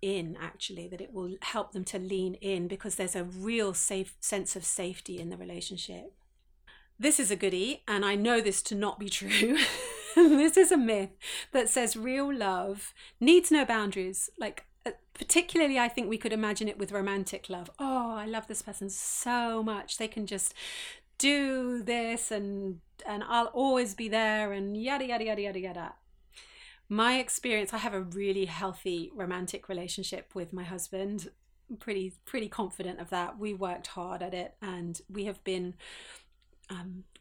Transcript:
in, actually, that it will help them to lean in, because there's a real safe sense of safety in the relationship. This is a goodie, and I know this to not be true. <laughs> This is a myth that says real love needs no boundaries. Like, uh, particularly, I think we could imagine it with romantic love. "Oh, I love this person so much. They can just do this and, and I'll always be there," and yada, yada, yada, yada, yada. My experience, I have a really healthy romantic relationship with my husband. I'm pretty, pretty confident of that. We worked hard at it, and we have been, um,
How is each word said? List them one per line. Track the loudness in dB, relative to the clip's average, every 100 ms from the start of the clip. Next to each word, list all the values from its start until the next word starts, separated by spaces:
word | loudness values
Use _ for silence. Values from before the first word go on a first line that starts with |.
in, | -4 -2 -4 -8
actually, | -10 -8 -10 -10 -12
that | -12
it | -12
will | -8 -8 -8
help | -6 -4 -4
them | -6 -6
to | -6
lean | -2 -2 -2 -4
in, | -2 -2 -2
because | -4 -6 -4
there's | -2 -4
a |
real | -6 -6 -2 0 0
safe | 0 0 -2 -6 -6
sense | -4 -2 -2 -4
of | -2
safety | -2 -4 -6 -10 -8
in | -8
the | -8
relationship. | -10 -10 -8 -8 -10 -12 -16 -20 _ _ _ _ -20 -20 _ -2
This | 2 4
is | 2
a | 0
goodie, | 0 0 -2 -4 -2
and | 0 2
I | 2
know | 4 4
this | 2 0
to | -2 -2
not | -2 -4
be | -4
true. | -4 2 2 4 4
<laughs> | 2 0 -8 -10 2
This | 8 10 10 8 8
is | 8
a | 8
myth | 4 2 -2 -6 -10 -8 -2
that | 2 2
says | 2 2 0
real | -2 0 0
love | 0 0 0 -2 -4 -10 -16 -16 4
needs | 10 10 10
no | 6
boundaries. | 6 2 0 -2 -4 -4 -6 -4
Like, | -8 -8 -16 _ -10
uh, | -10 _
particularly, | -6 2 4 6 6 4 4
I | 2
think | 2 -2
we | -2
could | 0
imagine | 0 0 0 -2
it | -2
with | -2
romantic | -2 0 0 -2 -6 -8
love. | -8 -8 -6
"Oh, | 0 0 0
I | -4 -4
love | -6 -6
this | -8
person | -8 -8 -6
so | -6 -4 -4 0 0 2 0
much. | -2 -2 -4 -6
They | -6
can | -4 -4
just | -2 -2 -4 -12 -10 -12 -14 _ 0
do | 4 4 2 0 0 -2
this | 0 0 0 -2 -2
and, | -4 -4 -4 -4 -6 -12 -12 -8
and | -6
I'll | 0 2 2
always | 2 4 4 2 -2
be | -2
there," | 2 2 2 0
and | -2 -4 -4
yada, | -2 -2 0
yada, | -2
yada, | 0 -2
yada, | -2 -4
yada. | -6 -6 -10 -12 _ _ _ -20 -20 -20 -20 -18 -2
My | 4 4 4
experience, | 2 -2 0 0 0
I | -2
have | -2
a | -2
really | -4 -2 0 0 0
healthy | -2 -4 -4 -4 -4 -4 -6
romantic | -4 -4 -4 -8 -6
relationship | -8 -6 -6 -6 -8 -10 -10
with | -8
my | -8 -8
husband. | -8 -6 -6 -4 -6 -8 -16 _ _ -16
I'm | -12
pretty, | -6 -4 -4 -10 -8
pretty | -6 -6
confident | -4 -6 -6 -8 -8
of | -6
that. | -4 -4 -4
We | -6
worked | -4 -4 -6 -8
hard | -10 -8 -6
at | -6
it, | -6 -8 -10
and | -8 -6 -6 -8 -10
we | -8
have | -6 -6 -4
been, | -2 -4 -8 -16 -18 -18 -20 -20 _ _ _ -14
um, | -10 -10 -12 -16 -2